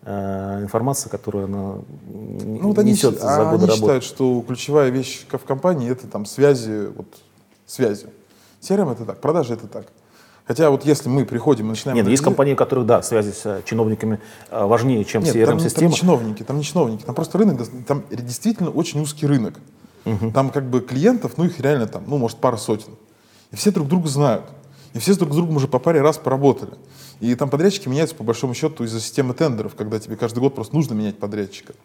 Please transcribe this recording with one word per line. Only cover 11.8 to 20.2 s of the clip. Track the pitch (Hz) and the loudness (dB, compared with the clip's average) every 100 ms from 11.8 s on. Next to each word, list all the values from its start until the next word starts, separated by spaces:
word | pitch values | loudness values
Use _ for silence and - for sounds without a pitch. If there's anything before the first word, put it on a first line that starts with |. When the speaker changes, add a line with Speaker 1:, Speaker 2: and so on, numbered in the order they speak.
| - 123 | -2 2
Speaker 1:
Нет, | 101 | 4
есть | 135 | 4
Speaker 2:
анализировать | 143 | 4
Speaker 1:
компании, | - 139 | 2 2
у | 139 | 2
которых, | 139 127 113 | 2 0 4
да, | 117 | 2
связи | - 113 104 | 4 0 0
с, | 98 110 | -4 -6
э, | 98 | -6
чиновниками, | - 113 110 107 110 104 - - - | -4 -2 0 0 -2 -4 -6 -20 -10
э, | 113 101 | -4 2
важнее, | 131 123 120 101 | 2 4 0 0
чем | 113 | 0
Speaker 2:
Нет, | 156 | 2
там, | 113 113 | 4 4
там | 156 | 4
не | 165 | 0
Speaker 1:
C | - | 2
R | 170 | 2
M-система. | |
Speaker 2:
чиновники, | 156 180 147 113 107 | 4 4 2 0 -8
там | 113 139 | -6 -4
не | |
чиновники, | 147 180 135 107 | -2 0 0 -2
там | - 135 | -8 -6
просто | 160 175 | -4 2
рынок | 214 135 | 2 2
дос-, | 113 - 120 | -6 -10 -4
там | 143 - | -4 -4
ре-, | 107 | -10
действительно | 123 120 214 226 170 | -10 -4 -4 -2 -2
очень | 131 180 147 | -2 -4 -4
узкий | 151 - 147 | -6 -4 2
рынок. | 143 104 - - - - _ | 2 0 -6 -20 -20 -20 _
Speaker 1:
Мгм. | - 90 | -4 -2